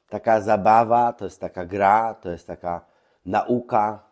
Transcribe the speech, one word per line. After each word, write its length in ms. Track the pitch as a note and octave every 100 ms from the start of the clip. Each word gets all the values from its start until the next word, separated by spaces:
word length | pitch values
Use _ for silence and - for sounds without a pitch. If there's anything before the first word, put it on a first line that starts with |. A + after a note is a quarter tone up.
| _
taka 320 | G#2 A2+ A2
zabawa, 720 | G2+ G#2+ F#2+ A2 A2+ A#2+ A#2+
to 120 | -
jest 160 | F#2+ -
taka 260 | F2+ - F2
gra, 480 | G2 G2 G#2+ A2+
to 160 | G#2+ F2
jest 160 | E2+ -
taka 380 | F2 F2 E2+ - _ _ _ F2+
nauka, 760 | G2+ - A#2+ - A#2 G#2+ G#2 _